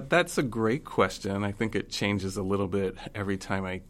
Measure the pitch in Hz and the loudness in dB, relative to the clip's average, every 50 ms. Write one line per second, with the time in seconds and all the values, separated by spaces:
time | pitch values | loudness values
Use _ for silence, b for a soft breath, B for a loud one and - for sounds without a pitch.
0 | 139 - 160 175 175 175 - 185 147 117 - 117 110 110 120 156 - - - - | 2 4 4 4 4 2 0 0 0 0 2 2 2 4 2 2 -2 0 2 4
1 | 98 92 - - - 98 98 101 104 101 101 - 113 107 - 98 87 - - - | 4 4 2 -2 -4 -2 0 0 0 -2 0 0 -2 0 0 -2 -4 -4 -4 -2
2 | 110 101 104 95 95 95 92 104 92 95 101 98 98 92 98 98 95 92 - - | 0 0 2 0 0 -2 -2 -2 0 0 2 2 2 0 0 0 0 -2 -4 -6
3 | - - - 107 98 101 98 95 - - 101 95 95 92 92 92 - | -12 -10 -8 -4 -2 -2 -2 -2 -2 -2 -2 -2 -2 -2 -6 -6 -8